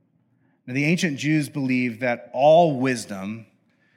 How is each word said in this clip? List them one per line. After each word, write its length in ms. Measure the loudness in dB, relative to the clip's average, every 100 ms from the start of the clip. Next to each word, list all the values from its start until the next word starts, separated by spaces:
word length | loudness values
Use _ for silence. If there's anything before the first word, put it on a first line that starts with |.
| _ _ _ _ _ _ -8
Now, 80 | -2
the 100 | 0
ancient 320 | 0 0 -2
Jews 320 | 0 0 -2
believed 520 | -4 -2 -2 -2 -4
that 280 | -4 -4 -6
all 480 | 0 6 6 6 2
wisdom 680 | -2 -2 -6 -10 -10 -12 -16 _ _ _ _